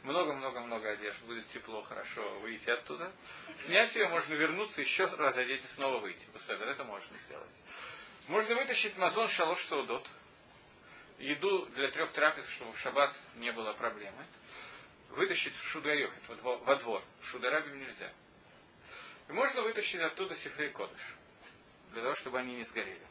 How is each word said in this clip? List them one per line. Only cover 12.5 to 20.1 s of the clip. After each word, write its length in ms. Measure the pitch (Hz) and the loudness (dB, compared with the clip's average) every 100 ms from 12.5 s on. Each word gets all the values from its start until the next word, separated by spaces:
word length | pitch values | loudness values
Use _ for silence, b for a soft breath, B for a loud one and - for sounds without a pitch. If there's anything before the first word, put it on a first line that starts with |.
| - 120 | -8 -8
в 60 | 113 | -4
шаббат 360 | 131 131 143 - - 117 | 0 6 6 4 -14 -4
не 160 | 120 | -4
было 180 | 113 110 | -2 -4
проблемы. 520 | 104 117 104 101 95 156 - B B B B B - - | 0 -2 -2 -10 -12 -16 -16 B B B B B -20 -10
Вытащить 460 | - 190 185 151 - | 0 2 2 0 -4
в 80 | - | -6
шударёхет, 580 | 160 147 147 117 - - | -2 2 2 2 -2 -12
во 80 | 117 | -6
дво-, 280 | 127 120 123 | -2 0 4
во 100 | 135 | 4
двор. 260 | 123 101 - - | 4 -2 -4 -14
В 60 | - | -10
шударабим 520 | 101 123 151 147 139 | -2 2 2 0 -8
нельзя. 320 | 131 113 90 - - - - - - - B B B B - | -10 -10 -12 -12 -20 -20 -20 -20 -20 -20 B B B B -4
И 20 | |
можно 300 | 160 262 254 | 4 4 4
вытащить 400 | 220 214 - 180 | 2 2 0 2
оттуда 340 | 165 | 0